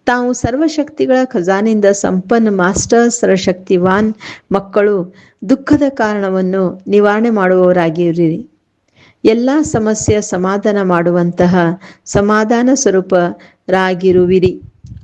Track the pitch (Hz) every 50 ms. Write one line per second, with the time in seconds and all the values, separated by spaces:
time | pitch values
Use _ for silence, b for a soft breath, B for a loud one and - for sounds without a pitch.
0 | _ - 247 247 247 247 254 - - 233 247 277 320 311 311 302 277 - - -
1 | 262 262 254 254 254 254 - 214 170 180 190 196 214 226 220 214 202 196 202 -
2 | - 185 185 185 185 - 240 233 226 214 202 190 180 180 196 - - - 240 233
3 | 240 240 - - - 190 190 185 190 196 180 185 - - 196 175 175 185 185 202
4 | 208 220 220 B B B B B B _ 185 196 190 196 - 208 202 208 208 190
5 | 175 180 b b b b b b - 185 262 269 277 - 294 285 285 269 277 -
6 | 226 214 208 208 196 190 190 190 185 185 190 190 190 175 185 190 - - 196 208
7 | 208 208 208 220 226 240 220 208 185 185 185 185 185 180 180 180 170 165 156 170
8 | 175 170 165 175 170 160 165 - - - _ _ _ _ _ _ _ b b b
9 | b b b b - 220 226 233 240 262 277 311 294 - - 233 214 214 214 214
10 | - - 214 208 208 - 202 180 185 190 196 202 196 220 202 202 196 185 180 170
11 | 170 175 175 180 175 175 175 - 180 180 180 180 170 165 180 180 B B B B
12 | B - - 208 202 208 214 214 220 220 240 233 240 254 277 - - 202 185 185
13 | 185 190 190 180 175 175 208 - - - _ _ _ - 185 185 185 185 185 175
14 | 185 190 180 180 180 175 185 185 175 185 - - - - - _ - - - -